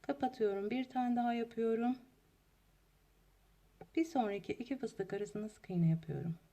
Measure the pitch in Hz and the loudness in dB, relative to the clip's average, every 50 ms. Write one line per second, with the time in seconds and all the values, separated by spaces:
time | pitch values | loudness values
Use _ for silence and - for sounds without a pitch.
0 | - - 277 285 - 254 254 - 220 208 196 196 196 214 240 254 262 262 - 254 | -2 -4 -2 0 0 -2 0 0 0 0 0 0 -2 -2 -2 -2 -4 -2 -2 0
1 | 247 247 240 240 240 240 233 233 233 233 - 226 226 226 226 226 233 247 254 262 | 2 2 2 2 2 2 2 0 -2 -4 -2 0 2 2 2 2 2 2 0 0
2 | - - - _ _ - _ _ _ _ _ _ _ _ _ _ _ _ _ _ | -6 -20 -20 _ _ -20 _ _ _ _ _ _ _ _ _ _ _ _ _ _
3 | _ _ _ _ _ - _ _ _ - - _ _ - _ - - - _ 320 | _ _ _ _ _ -20 _ _ _ -20 -20 _ _ -20 _ -20 -20 -4 _ 0
4 | 330 330 - 269 226 208 202 202 175 - 208 - 233 - 277 262 - 220 - - | 0 2 2 2 2 2 0 -4 -4 -6 -6 -6 -4 -6 -6 -4 -4 -8 -4 -6
5 | 196 185 196 202 208 208 - 214 214 214 - - - - 190 175 170 160 165 165 | -6 -4 -2 -4 -4 -4 -6 -6 -6 -6 -10 -14 -10 -2 2 4 6 6 6 4
6 | 160 - 139 139 139 170 165 - - _ | 0 -6 -6 -4 -4 -4 -6 -6 -10 _